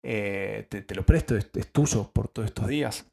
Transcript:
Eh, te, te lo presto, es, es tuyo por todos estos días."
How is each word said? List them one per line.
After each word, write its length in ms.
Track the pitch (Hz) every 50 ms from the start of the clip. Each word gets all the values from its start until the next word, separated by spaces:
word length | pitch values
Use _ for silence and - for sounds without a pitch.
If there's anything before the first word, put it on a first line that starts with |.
| -
Eh, 600 | 127 117 107 101 101 101 98 98 98 104 107 110
te, 140 | _ - 101
te 140 | - - 98
lo 100 | 95 92
presto, 320 | - - 165 - - 127
es, 120 | 104 101 - _
es 180 | - - -
tuyo 380 | _ - 147 143 - 117 98 -
por 160 | _ - 104
todos 200 | - _ - 113
estos 200 | 110 - - 107
días." 380 | 98 139 151 139 113 101 - - _